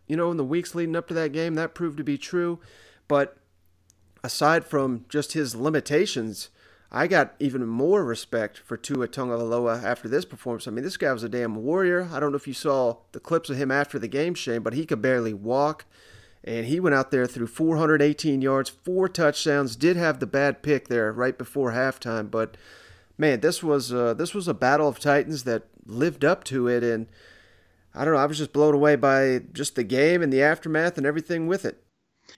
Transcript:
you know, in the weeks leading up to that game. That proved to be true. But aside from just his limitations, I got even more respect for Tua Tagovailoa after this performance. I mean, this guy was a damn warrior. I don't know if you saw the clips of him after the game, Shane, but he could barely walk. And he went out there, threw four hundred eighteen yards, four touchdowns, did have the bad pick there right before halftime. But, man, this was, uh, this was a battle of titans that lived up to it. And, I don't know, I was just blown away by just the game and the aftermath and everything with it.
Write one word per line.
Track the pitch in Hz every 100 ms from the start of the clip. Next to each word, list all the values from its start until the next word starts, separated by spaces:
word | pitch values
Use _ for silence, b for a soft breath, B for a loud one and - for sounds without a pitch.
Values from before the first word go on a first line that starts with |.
| -
you | 156
know, | 175
in | 170
the |
weeks | 131 165 175
leading | 175 170 165
up | 165
to |
that | 165 156
game. | 151 165
That | 156 165
proved | - 175 147
to |
be | 147 139
true. | - 180 175 170 b b b b b
But | 143 139 - _ _ _ _ _ _ _ _
aside | 123 - 151 165
from | - 147 135 117 -
just | 147 143
his | 160 135
limitations, | 113 143 156 - 147 202 131 110 101 - b b b b
I | 110 170
got | 180 135 -
even | 143 127 113
more | 117 151 208
respect | 139 113 - 117 104 -
for | - 113
Tua | - 139 120
Tagovailoa | - 127 117 117 120 120 117
after | 117 120 110
this | 139
performance. | 180 120 127 117 127
I |
mean, | 113
this | 151 180
guy | 156
was | 120
a | 113
damn | 123 117 110
warrior. | 123 180 180 175 175
I | 143
don't | 147
know | 139
if | 139
you |
saw | 127 151 135 123 117 _
the | -
clips | - 165 165
of | 131
him | 139
after | 135 143 139
the | 110
game, | 135 165
Shane, | 170 - 117
but | 110
he | 123 160
could | 123
barely | 120 127 113
walk. | 101 107 131 147 151 - b b b b b
And | - 117 117
he | 165
went | 180
out | 139 131
there, | 131 123
threw | 123 117
four | - 160 156
hundred | 160 156
eighteen | 151 147 156 135
yards, | 135 135 131
four | - - 185 185
touchdowns, | 185 151 147 165 143 131
did | 117 156 175
have | 165 131
the | 117
bad | 139 143 -
pick | 147 139 -
there | 120 107
right | 110 127 127
before | 123 139 127
halftime. | 117 131 - 120 113 104
But, | 113 110 - b b b b b -
man, | 151 120
this | 151 165
was, | 165 143 120
uh, | 123 120
this | 117 165
was | 208 175
a |
battle | - 127 147 151
of | -
titans | 147 143 143 151
that | 123 113 - _ -
lived | 113 165 143
up | 143 185
to | - 131 123
it. | 120
And, | 120 113 117 b b b b b b b b -
I |
don't | 147
know, | 147
I | 147
was | 151
just | 147
blown | 139 151
away | 143 151
by | 139 139 135 135 127 -
just | - -
the | -
game | 101 127 160 175
and | 156
the | 131
aftermath | 147 160 160 156 170 175
and | 143
everything | 151 156 170 165
with | 190
it. | 110 - _ _ _ _ b